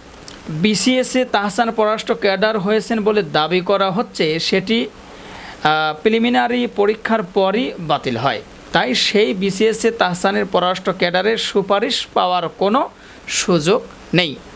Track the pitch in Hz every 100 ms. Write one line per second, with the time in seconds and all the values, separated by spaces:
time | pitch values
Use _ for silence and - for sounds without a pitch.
0 | - - - - - 156 202 202 - 254
1 | 254 254 247 214 202 196 226 226 214 214
2 | - 233 202 190 214 220 185 214 208 233
3 | 208 208 170 151 156 180 180 196 196 185
4 | 240 - 165 160 - 190 190 226 254 -
5 | - - - - - - 151 156 156 151
6 | 220 226 233 247 240 247 240 - 202 214
7 | - 226 175 202 190 208 269 - 160 147
8 | 143 113 135 110 - - - 170 226 247
9 | - 202 233 202 196 190 220 220 233 226
10 | 185 175 196 202 196 185 180 185 190 185
11 | 175 180 196 226 - 202 185 202 247 233
12 | - - 185 180 165 - 190 240 330 -
13 | - - - - - 175 151 214 - -
14 | - 165 170 127 -